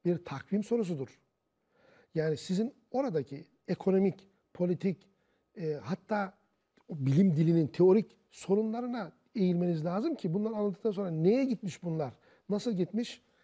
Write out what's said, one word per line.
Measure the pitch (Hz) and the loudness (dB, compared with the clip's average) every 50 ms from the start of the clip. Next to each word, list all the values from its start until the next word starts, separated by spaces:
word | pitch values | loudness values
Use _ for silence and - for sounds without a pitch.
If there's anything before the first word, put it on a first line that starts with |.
| - | -2
bir | 175 175 165 - | -2 -2 -2 -4
takvim | - 139 135 - - 196 208 208 | -8 -12 -12 -8 -4 -2 -2 -2
sorusudur. | - 233 233 214 170 175 135 131 123 - _ _ _ _ _ _ _ _ _ _ _ _ _ _ _ _ _ _ _ - | 0 0 -2 0 -2 -4 -6 -6 -10 -12 _ _ _ _ _ _ _ _ _ _ _ _ _ _ _ _ _ _ _ -4
Yani | 160 156 160 156 | -2 0 0 -2
sizin | - - - 185 185 226 269 - _ _ _ | -2 -2 -2 0 0 0 -2 -4 _ _ _
oradaki | - 247 277 254 160 156 135 - 139 139 165 _ _ _ _ - | -4 -2 -2 0 -2 -2 -4 -4 -8 -16 -16 _ _ _ _ -6
ekonomik, | 175 - - 190 190 190 196 190 - - - _ _ _ _ _ - | -4 -2 2 2 4 4 4 2 0 -2 -10 _ _ _ _ _ -6
politik, | - 180 180 180 - - 196 170 - _ _ _ _ _ _ _ _ _ _ - | -4 -2 -2 0 0 -2 -2 -2 -4 _ _ _ _ _ _ _ _ _ _ -12
e, | - 165 156 151 | -8 -6 -4 -4
hatta | 139 - 117 185 - _ - 214 208 196 190 - _ _ _ _ _ _ _ _ _ _ - | -6 -6 -6 -6 -6 _ -4 -2 -2 -2 -4 -8 _ _ _ _ _ _ _ _ _ _ -12
o | 175 143 131 | -8 -4 0
bilim | 135 135 156 196 190 156 | 2 4 6 6 4 4
dilinin | 147 165 165 170 165 156 | 4 4 4 4 4 2
teorik | - - - 175 185 185 220 196 - _ _ _ _ | 0 2 4 6 6 6 6 4 -2 _ _ _ _
sorunlarına | - - - - 190 208 220 220 220 240 247 247 240 240 190 156 - _ _ _ - | -20 -12 -4 -2 0 0 0 0 -4 -6 -6 -6 -6 -6 -8 -10 -12 _ _ _ -4
eğilmeniz | 233 185 180 175 175 175 175 170 156 151 | 0 2 2 2 2 0 0 0 -2 -2
lazım | 175 175 202 240 339 302 | -2 -2 -2 -2 -2 -4
ki | - - 175 160 | -4 -4 -2 -2
bunları | 208 208 226 226 | -2 -2 -2 -2
anlattıktan | 208 208 208 185 - - 226 | -2 -2 -2 -2 -2 -4 -4
sonra | 196 185 202 180 | -2 -2 -4 -4
neye | 160 156 160 185 226 269 277 | -2 2 4 4 4 4 4
gitmiş | 269 233 - - 180 - - - | 0 -2 -4 -6 -8 -10 -8 -6
bunlar, | 170 160 160 147 123 104 _ _ _ _ _ _ - | -6 -4 -4 -4 -6 -8 _ _ _ _ _ _ -4
nasıl | 202 202 - 247 220 | -4 -4 -2 -2 -2
gitmiş, | 175 175 - - 220 240 - - - _ _ _ _ | -2 -2 -2 -2 -4 -4 -6 -8 -16 _ _ _ _